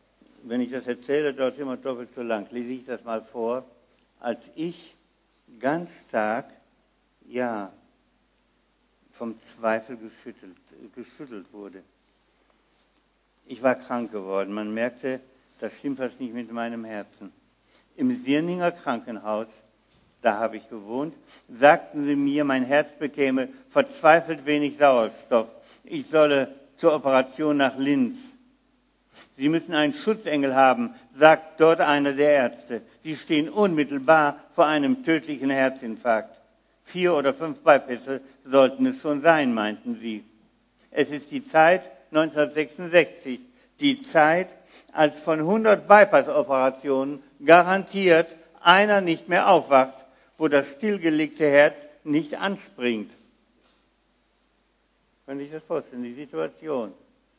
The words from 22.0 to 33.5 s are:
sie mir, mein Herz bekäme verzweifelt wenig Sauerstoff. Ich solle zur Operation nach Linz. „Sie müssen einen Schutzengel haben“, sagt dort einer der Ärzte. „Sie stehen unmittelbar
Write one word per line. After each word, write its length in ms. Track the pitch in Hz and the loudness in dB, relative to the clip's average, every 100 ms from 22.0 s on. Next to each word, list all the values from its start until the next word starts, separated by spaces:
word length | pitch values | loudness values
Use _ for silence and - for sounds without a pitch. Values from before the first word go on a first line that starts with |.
sie 100 | 143 | -4
mir, 280 | 143 139 147 | -2 -2 -2
mein 200 | 143 131 | -2 -2
Herz 260 | 127 143 147 - | 0 0 0 -6
bekäme 520 | 143 - 135 131 127 - _ | -8 -2 -2 -2 -4 -10 _
verzweifelt 760 | 143 139 - 160 165 160 151 | -2 -2 2 4 4 2 -6
wenig 320 | 139 147 147 - | -2 -2 -2 2
Sauerstoff. 680 | 143 123 107 - - 120 113 - - _ | 4 4 0 -6 -2 -2 -2 -12 -20 _
Ich 240 | - 156 127 | -14 -12 -2
solle 460 | 156 151 139 131 - _ | 2 4 2 -2 -8 _
zur 200 | - 165 | -2 0
Operation 600 | 151 139 131 131 - 151 147 | 0 2 0 0 -4 -2 0
nach 200 | 135 123 | 0 -2
Linz. 400 | 139 139 117 - - - _ _ _ _ _ _ _ - - - | -2 0 -2 -6 -18 -20 _ _ _ _ _ _ _ -20 -20 -4
„Sie 100 | 143 | -2
müssen 280 | 160 160 | -2 -2
einen 180 | 151 147 | -2 -2
Schutzengel 600 | 139 214 214 175 147 139 | -2 -4 -4 -4 -2 0
haben“, 400 | 131 131 120 113 - _ | 4 4 4 -4 -10 _
sagt 460 | 135 156 156 - - | 6 6 6 0 2
dort 200 | 160 165 | 4 4
einer 320 | 151 143 143 | 2 2 0
der 180 | 135 147 | 2 4
Ärzte. 500 | 143 120 - - 113 - _ | 4 0 -4 -12 -12 -12 _
„Sie 120 | 160 | -12
stehen 320 | 151 - 156 | -10 -4 -2
unmittelbar 880 | 160 | -2